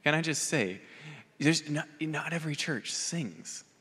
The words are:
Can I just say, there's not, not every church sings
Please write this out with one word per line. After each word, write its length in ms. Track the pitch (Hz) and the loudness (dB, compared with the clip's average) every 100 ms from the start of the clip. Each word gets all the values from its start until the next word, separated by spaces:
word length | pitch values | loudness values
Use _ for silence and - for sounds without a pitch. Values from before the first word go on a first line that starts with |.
Can 120 | 147 156 | 4 4
I 60 | |
just 220 | 160 147 - | 2 0 2
say, 360 | 156 98 95 - - - - - _ | 2 2 0 -10 -18 -16 -16 -18 _
there's 300 | 143 160 151 | 4 4 2
not, 180 | 151 - - | -4 -4 -4
not 340 | 156 147 147 | -2 -2 -2
every 220 | 165 156 143 | -4 -2 -2
church 360 | - 131 - | -2 -2 -2
sings 680 | - - 170 120 80 - - - _ | -4 -2 -2 -4 -6 -12 -12 -14 _